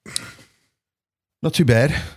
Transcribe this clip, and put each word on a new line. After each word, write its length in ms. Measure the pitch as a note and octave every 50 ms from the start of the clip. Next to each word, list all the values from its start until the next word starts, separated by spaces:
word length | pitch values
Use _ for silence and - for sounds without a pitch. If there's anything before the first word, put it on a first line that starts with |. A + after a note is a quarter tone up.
| _ - - - - - - - - _ _ _ _ _ _ _ _ _ _ _ _ _ _ _ _ _ _ _
Not 100 | - D#3+
too 140 | - - E3
bad. 280 | B2+ A#2 A2+ C3 D3 C2+ - - - -